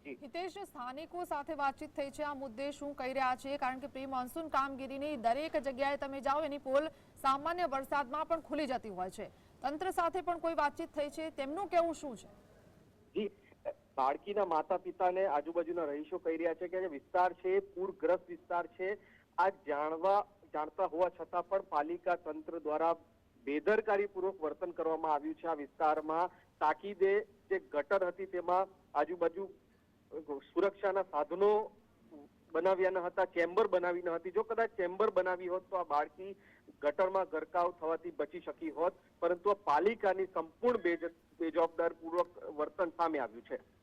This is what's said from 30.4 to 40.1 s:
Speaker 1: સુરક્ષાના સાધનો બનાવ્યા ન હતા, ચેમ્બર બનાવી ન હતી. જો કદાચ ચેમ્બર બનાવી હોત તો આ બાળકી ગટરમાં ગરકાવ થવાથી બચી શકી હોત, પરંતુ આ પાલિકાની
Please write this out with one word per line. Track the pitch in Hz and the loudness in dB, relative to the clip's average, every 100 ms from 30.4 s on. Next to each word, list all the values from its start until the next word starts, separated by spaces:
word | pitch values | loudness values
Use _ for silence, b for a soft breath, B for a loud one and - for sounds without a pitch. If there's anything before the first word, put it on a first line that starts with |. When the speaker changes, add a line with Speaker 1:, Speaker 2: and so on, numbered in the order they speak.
| - | -4
Speaker 1:
સુરક્ષાના | 170 196 - 202 190 185 | 2 2 2 0 0 0
સાધનો | 151 151 180 202 208 220 - _ _ - 147 143 _ _ | 0 -2 4 4 4 0 -10 _ _ -20 -20 -20 _ _
બનાવ્યા | 160 180 190 185 | 0 2 4 2
ન | 185 175 | 2 -2
હતા, | 185 180 175 | 0 0 0
ચેમ્બર | 170 185 214 | 0 2 2
બનાવી | 180 175 175 180 | 2 2 0 -2
ન | 165 | -4
હતી. | 185 180 | -2 -4
જો | |
કદાચ | 220 226 226 220 | -2 0 0 0
ચેમ્બર | 175 190 220 | -4 0 2
બનાવી | 190 185 180 180 | 2 0 -2 -2
હોત | 185 185 | -4 -4
તો | 185 | -4
આ | 170 | 0
બાળકી | 147 156 - 190 196 b b b - | 0 -2 -6 -14 -14 b b b -2
ગટરમાં | 147 143 185 190 185 | -2 4 2 4 0
ગરકાવ | 156 151 180 175 175 | -4 -2 0 0 0
થવાથી | 160 160 175 - | -2 -2 -4 -6
બચી | 147 175 | -6 -6
શકી | 160 147 165 143 | -10 -8 -8 -2
હોત, | 175 - b _ | -2 -2 b _
પરંતુ | 170 175 202 | -2 2 2
આ | 196 - | 0 4
પાલિકાની | 147 190 233 202 | 4 4 2 2